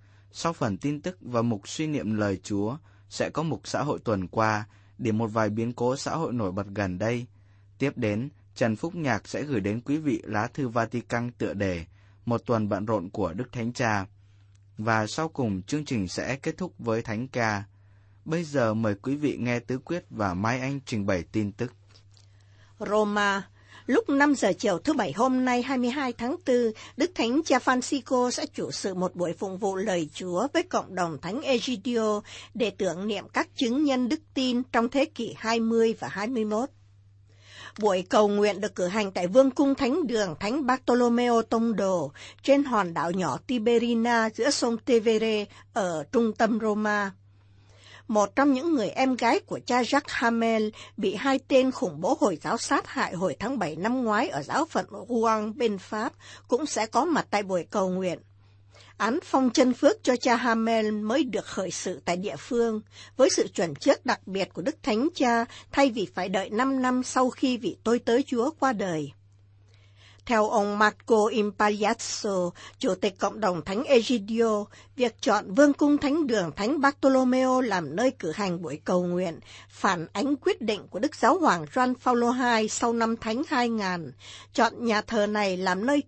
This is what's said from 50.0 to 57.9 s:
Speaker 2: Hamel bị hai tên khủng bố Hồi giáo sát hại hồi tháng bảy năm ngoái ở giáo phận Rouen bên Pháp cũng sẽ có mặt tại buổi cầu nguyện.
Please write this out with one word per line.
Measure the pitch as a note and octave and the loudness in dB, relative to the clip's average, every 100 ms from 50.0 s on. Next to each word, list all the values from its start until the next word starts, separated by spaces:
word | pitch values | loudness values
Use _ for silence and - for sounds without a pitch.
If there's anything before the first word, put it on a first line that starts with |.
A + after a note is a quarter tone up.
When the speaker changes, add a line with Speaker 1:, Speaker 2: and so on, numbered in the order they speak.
| - | 0
Speaker 2:
Hamel | - A#3+ A#3 A3+ A3+ G#3+ - - - | -2 0 2 2 2 0 -4 -16 -4
bị | G3 G3 | -4 0
hai | C4+ C4+ - | 0 0 4
tên | C4+ C4 | 4 4
khủng | - G3+ C#3+ | 0 -4 -2
bố | F#3+ C#4+ | 0 2
Hồi | C4 D3+ | 2 0
giáo | D3+ A3+ | -2 -2
sát | - D4 - | 0 -2 -2
hại | C4+ F#3+ | -4 -4
hồi | E3 F3+ C3+ | -2 -2 -2
tháng | G#3+ C4+ | -4 -2
bảy | E3+ D3+ | -4 -2
năm | G3+ C4 | -2 0
ngoái | A#3 G#3 C#4+ | 0 0 0
ở | C3+ | -4
giáo | C#3+ B2 D#4+ | -2 -2 0
phận | A3+ F3+ - - | -2 -6 -8 -4
Rouen | A#3 A3+ A3 G#3+ G#3+ | 0 2 2 -2 -2
bên | A#3+ G3 | -2 -2
Pháp | - G#3+ B3 - - - - | -6 -6 -6 -8 -20 -14 -2
cũng | A#3+ D4+ | -2 0
sẽ | A3+ A3 | -4 0
có | A#3 D#4+ | 0 2
mặt | C4 - | 0 0
tại | G#3 | -2
buổi | G3 F#3 D#3 | 0 -2 -2
cầu | G#3+ | -2
nguyện. | F#3+ | 0